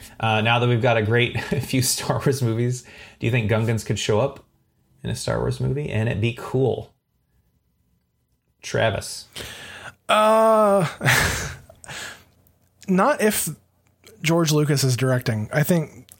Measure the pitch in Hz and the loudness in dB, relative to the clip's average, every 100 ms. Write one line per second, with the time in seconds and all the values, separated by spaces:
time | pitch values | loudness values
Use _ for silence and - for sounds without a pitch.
0 | - - 113 107 113 120 123 120 123 113 | -20 -4 0 2 2 2 2 2 2 2
1 | 107 120 120 113 - 143 - 131 127 - | 2 2 2 -2 -4 -4 -2 -2 0 -2
2 | - 120 151 127 117 113 120 123 - - | -2 0 0 0 0 0 -2 -4 -12 -20
3 | - - 113 120 104 110 113 110 - 104 | -20 -6 -2 0 2 0 2 -2 -2 -4
4 | - 104 139 - _ _ _ _ _ _ | 0 0 0 -4 _ _ _ _ _ _
5 | 113 117 - 113 120 120 131 139 151 107 | -8 -6 -4 -2 -2 -2 -4 -4 -4 -2
6 | 113 90 117 113 - 131 127 104 - _ | -2 0 -2 -4 -4 0 0 -2 -8 _
7 | _ _ _ _ _ _ _ _ _ _ | _ _ _ _ _ _ _ _ _ _
8 | _ _ _ _ _ _ - 113 113 101 | _ _ _ _ _ _ -6 -2 0 -2
9 | - - - - - - - - - - | -8 -14 -14 -14 -14 -16 -18 -18 -18 -18
10 | - 208 214 220 220 214 214 196 160 - | -2 2 4 4 4 4 4 2 0 -2
11 | - 127 - - - - - - - - | 0 2 0 -4 -8 -12 -20 -20 -16 -14
12 | - - _ _ _ _ _ _ - 185 | -14 -16 _ _ _ _ _ _ -2 2
13 | 233 294 208 - - 147 _ _ _ _ | 4 4 2 0 -4 -8 _ _ _ _
14 | - - 151 170 160 151 147 139 131 120 | -20 -6 0 2 4 2 2 2 2 2
15 | 131 127 127 110 107 147 147 175 139 - | 2 2 0 -2 -2 -2 2 0 0 -10
16 | - | -20